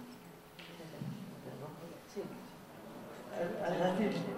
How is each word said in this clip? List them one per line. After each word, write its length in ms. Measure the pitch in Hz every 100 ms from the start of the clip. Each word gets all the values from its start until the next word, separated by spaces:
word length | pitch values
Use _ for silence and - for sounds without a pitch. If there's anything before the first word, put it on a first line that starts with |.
| 120 - - - - - 170 175 160 156 - - - - 127 131 147 - 170 - -
Sì. 160 | 202 180 - - - - - - - - - - -
Eh, 60 |
eh, 500 | - - 175 180 180
decir, 260 | 185 208 - 175